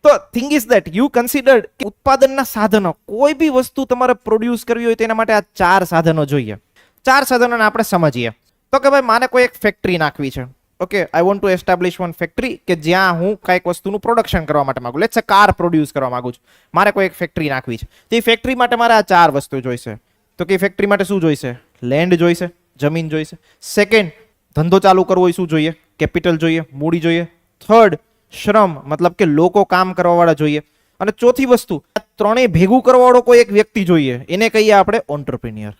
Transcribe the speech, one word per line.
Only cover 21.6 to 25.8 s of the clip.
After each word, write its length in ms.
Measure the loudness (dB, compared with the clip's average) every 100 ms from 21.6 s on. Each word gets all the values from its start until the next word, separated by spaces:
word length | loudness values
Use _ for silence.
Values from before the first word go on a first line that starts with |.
| _ _
લેન્ડ 320 | -4 -2 0
જોઈશે, 340 | 2 2 0 -6 _ _ _
જમીન 320 | -4 -4 -6
જોઈશે. 300 | -6 -8 -16 _ _
સેકન્ડ, 500 | -6 -2 0 0 0 -10 _ _ _ -4
ધંધો 220 | 2 4
ચાલુ 260 | 4 4
કરવો 180 | 2 2
હોય 100 | 0
શું 160 | -2 -4
જોઈએ? 240 | -2 -2 -6